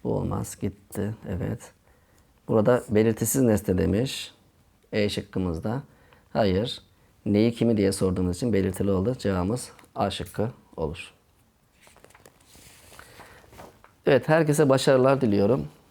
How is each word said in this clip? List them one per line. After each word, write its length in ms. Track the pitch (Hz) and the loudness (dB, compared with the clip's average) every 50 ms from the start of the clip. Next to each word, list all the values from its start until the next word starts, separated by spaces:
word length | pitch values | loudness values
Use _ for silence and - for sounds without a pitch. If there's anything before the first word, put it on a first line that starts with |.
| - | -2
Bu 100 | 120 110 | -2 -2
olmaz. 440 | 101 95 - 98 104 110 - - - | -2 -2 -4 -4 -6 -6 -8 -10 -8
Gitti. 540 | - 98 - _ _ _ - 104 98 104 113 - - - | -8 -8 -8 _ _ _ -8 -6 -6 -6 -8 -10 -10 -10
Evet. 440 | - 92 98 104 110 - - - _ _ _ _ _ _ _ _ _ _ _ _ _ _ _ - | -8 -6 -6 -6 -8 -10 -12 -20 _ _ _ _ _ _ _ _ _ _ _ _ _ _ _ 0
Burada 340 | 120 113 104 123 123 120 - - | 2 4 4 4 2 2 0 0
belirtisiz 540 | 110 104 110 113 110 - 113 107 - 135 | 2 4 4 4 2 0 -2 -2 0 2
nesne 360 | 131 117 107 98 - - 95 90 | 2 4 2 2 2 0 0 2
demiş. 560 | 90 87 92 104 131 135 - - - - - _ _ _ _ _ _ _ _ _ _ _ | 2 2 0 0 -2 -4 -6 -10 -12 -14 -18 _ _ _ _ _ _ _ _ _ _ _
E 160 | - 107 104 104 | -2 -2 -2 -2
şıkkımızda. 760 | - - 95 - - 92 92 90 80 80 - 107 117 139 - _ _ _ _ _ - _ _ _ | -2 -6 -8 -6 -6 -4 -4 -2 -4 -4 -6 -6 -6 -8 -10 _ _ _ _ _ -20 _ _ _
Hayır. 500 | - - 113 98 90 95 113 135 - - - _ _ _ _ _ _ _ _ | -2 0 0 2 2 0 -2 -4 -8 -12 -16 _ _ _ _ _ _ _ _
Neyi, 260 | 107 101 104 110 117 | 0 2 2 2 2
kimi 240 | 117 - 117 117 117 | 2 0 0 0 2
diye 160 | 104 101 98 | 2 2 0
sorduğumuz 440 | 95 - 98 95 92 92 92 90 87 | 0 0 -2 -2 0 0 -2 -2 -2
için 160 | - - 123 | -2 -2 0
belirtili 380 | 101 98 95 98 90 - 98 101 | 0 0 0 0 -2 -2 -2 0
oldu. 240 | 95 92 95 113 127 127 | 0 0 0 -2 -4 -4
Cevabımız 540 | - 104 98 92 90 95 113 123 - - - - - _ _ | -4 -4 -2 -2 -2 -2 -4 -6 -8 -14 -18 -20 -20 _ _
A 160 | 127 104 98 | -4 -4 -4
şıkkı 380 | - - 85 - - - 104 123 - - _ _ - | -4 -6 -10 -10 -6 -6 -6 -6 -6 -14 _ _ -8
olur. 380 | - 80 73 85 - - - _ _ _ _ _ _ _ _ _ _ _ _ _ _ _ - _ _ - _ - - _ - _ _ _ _ - - - - - - - - - - - - - - - - - - - - - - - - _ _ - _ _ _ _ | -8 -6 -6 -6 -10 -16 -20 _ _ _ _ _ _ _ _ _ _ _ _ _ _ _ -20 _ _ -20 _ -20 -20 _ -20 _ _ _ _ -20 -20 -20 -20 -20 -20 -20 -20 -20 -20 -20 -20 -20 -20 -20 -20 -20 -20 -20 -20 -20 -20 -20 -20 _ _ -20 _ _ _ _
Evet, 220 | - 143 123 - - | 2 2 2 4 2
herkese 400 | 156 165 160 147 147 156 156 135 | 2 2 4 2 2 2 4 4
başarılar 520 | 131 135 - 151 135 131 127 135 139 127 | 4 4 4 4 4 4 6 4 4 4
diliyorum. 480 | 131 113 101 101 101 101 123 143 143 - - _ _ _ | 2 2 2 4 4 4 2 0 -2 -8 -14 _ _ _